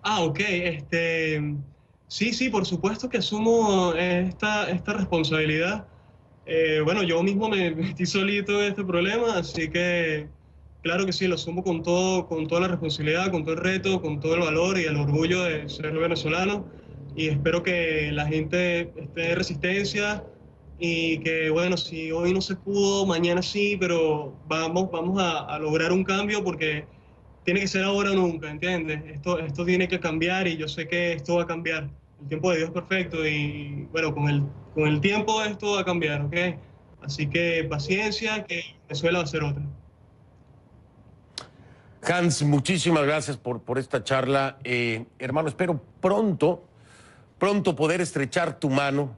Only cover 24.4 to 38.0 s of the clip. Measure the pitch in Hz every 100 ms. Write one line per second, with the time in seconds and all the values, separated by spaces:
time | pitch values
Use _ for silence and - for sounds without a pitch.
24.4 | 151 156 165 175 185 170 175 196 180 160
25.4 | 143 151 156 156 165 180 190 190 208 208
26.4 | 185 151 156 151 151 - - - - -
27.4 | - 185 196 190 190 202 202 196 180 160
28.4 | 151 151 175 180 160 151 156 147 180 175
29.4 | 160 143 175 180 180 185 175 156 170 185
30.4 | 185 160 156 147 156 175 175 165 - 175
31.4 | 170 165 165 160 143 - - - 139 156
32.4 | 180 165 160 175 170 190 175 160 156 151
33.4 | 147 147 143 143 - 160 160 143 147 143
34.4 | 139 - - - 151 151 190 208 214 220
35.4 | 214 208 208 202 180 175 156 147 143 170
36.4 | 180 170 - - - - 143 139 147 170
37.4 | 170 165 143 151 143 190